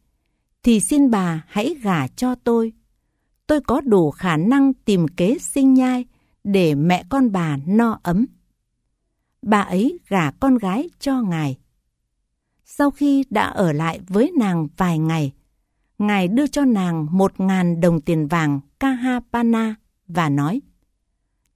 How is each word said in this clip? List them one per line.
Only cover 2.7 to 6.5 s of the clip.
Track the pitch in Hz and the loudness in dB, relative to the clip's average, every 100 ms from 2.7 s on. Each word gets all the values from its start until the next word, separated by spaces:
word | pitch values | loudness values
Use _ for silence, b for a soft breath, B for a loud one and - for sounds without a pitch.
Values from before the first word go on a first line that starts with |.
| - _ _ _ _ _ _ - | -6 _ _ _ _ _ _ -2
Tôi | 302 | 0
có | - 269 | 0 -2
đủ | 277 196 151 | 2 2 2
khả | - 185 151 | 0 -2 0
năng | 196 277 269 | 2 4 2
tìm | 262 - 190 156 | 0 0 0 0
kế | - 180 339 | 0 0 -2
sinh | - 277 269 | -4 2 4
nhai | 262 254 247 247 _ _ _ | 4 2 -2 -6 _ _ _
để | 202 | -2